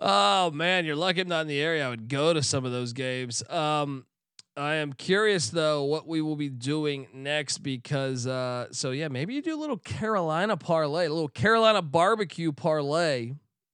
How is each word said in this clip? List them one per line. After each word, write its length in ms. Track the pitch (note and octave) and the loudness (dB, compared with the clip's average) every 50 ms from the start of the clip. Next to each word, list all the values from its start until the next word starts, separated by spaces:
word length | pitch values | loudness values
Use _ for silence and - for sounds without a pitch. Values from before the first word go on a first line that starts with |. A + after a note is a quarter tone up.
Oh, 480 | - G3 G3 G3+ G3+ G3+ G3 F#3+ F3+ E3+ | 2 4 6 6 6 6 6 4 2 2
man, 340 | D3 D3 E3 F3+ F#3 F3+ E3+ | 0 0 0 2 2 2 0
you're 100 | D#3 D3 | 0 -2
lucky 240 | D3 F3 F#3+ F3 F3+ | 0 0 0 0 0
I'm 80 | F#3 F3+ | -2 0
not 140 | E3+ D#3+ | 0 -2
in 60 | D#3 D3+ | 0 -2
the 120 | C#3+ C#3 | -2 0
area. 260 | D3 E3 E3 D#3 C#3 | 0 0 0 0 -2
I 40 | B2+ | -2
would 180 | A#2+ A2+ A2 A2+ | -4 -6 -6 -4
go 240 | C#3 C#3 D3 E3 | -2 2 2 4
to 100 | E3+ D#3 | 4 2
some 220 | C3+ - - C3+ B2+ | 2 0 0 -2 -2
of 80 | B2+ | -2
those 220 | B2 B2 B2 A#2+ A#2 | -4 -4 -4 -6 -6
games. 500 | C3+ C3 C3 B2+ B2+ B2+ A#2+ A#2 - - - | -6 -4 -4 -4 -4 -6 -6 -6 -8 -8 -4
Um, 560 | D#3 E3+ D3+ D3+ D3+ D3+ D3 C#3+ C#3 C3 A#2 _ _ _ _ _ _ - - _ _ | -2 -2 0 0 0 0 0 -2 -6 -8 -12 _ _ _ _ _ _ -20 -20 _ _
I 200 | C#3+ C#3+ D3 D#3 | -6 -4 -2 -2
am 180 | D#3 D3+ C#3+ C3+ | -2 -2 -4 -6
curious, 560 | - - - F#3+ G3+ A3 G#3+ G3+ F3 B2+ - | -6 -2 2 2 4 4 4 4 2 0 0
though, 340 | E3 E3 D#3 D3+ D3+ D3 C#3 | 0 0 2 2 2 2 2
what 240 | C#3+ D3+ D#3+ - D#3 | 0 0 -2 -2 -4
we 140 | E3 D#3+ | -4 -2
will 160 | D#3 D#3 D3+ D3 | -2 -2 -2 -4
be 120 | D3 C#3 | -4 -6
doing 580 | C3 A#2+ A#2+ C#3 D3+ D#3 D3+ D3 C#3+ C3+ C3 F2+ A2 | -6 -6 -4 -2 -2 0 0 -2 -2 -4 -8 -12 -14
next 440 | C3 C3+ C#3+ D3 D3+ C#3 - - - | -10 -6 -4 -2 -2 -2 -4 -6 -6
because, 680 | - C#3+ C3 B2 - - D3 C3+ C3+ C3+ C3 B2 A#2 | -6 -6 -6 -6 -6 -4 -2 -2 -2 -2 -2 -4 -4
uh, 420 | C3 C3 B2+ B2+ B2 B2 B2 A#2 - | -4 -4 -2 -4 -4 -4 -4 -6 -8
so, 200 | - - - C3+ | -8 -6 -4 -4
yeah, 180 | B2+ C#3+ D#3+ D#3 | -4 -4 -4 -4
maybe 240 | C3 B2 D3+ G3+ C4 | -4 -4 -4 -4 -4
you 80 | D4 | -4
do 120 | C#4+ D#4+ D#4+ | -4 -4 -4
a 60 | D4+ | -4
little 180 | D4+ D4+ B3+ F3+ | -4 -4 -6 -6
Carolina 800 | - - - - G#3+ A3 A3 F#3+ E3+ D#3 D#3 E3 G3 A3 G#3 | -6 -8 -8 -4 -2 0 0 0 0 0 0 0 2 0 0
parlay, 520 | D#3 - - E3 D#3+ D#3 C#3+ D3 F3 F3 D3+ | -2 0 0 2 2 2 2 0 0 0 0
a 20 | |
little 180 | D3+ E3 D#3 C#3+ | 0 0 -2 -4
Carolina 540 | - - - G#3 A3+ A3+ A3+ A3 G#3+ G3 | -2 0 2 4 6 6 6 6 6 4
barbecue 720 | F3 D3 C3 E3 F3 G3+ A3+ G#3+ G3+ D3+ - - E3+ D#3+ C#3+ | 2 2 4 4 4 4 4 2 0 -4 -4 -2 -2 -2 -2
parlay. 800 | - - E3+ D#3 D3+ C#3+ C#3 D3 E3+ F3 D#3 C#3 B2 A#2 A#2+ C#3 D3 - _ _ _ _ _ | 0 0 0 2 2 2 0 2 2 2 2 0 0 -2 -6 -8 -10 -14 _ _ _ _ _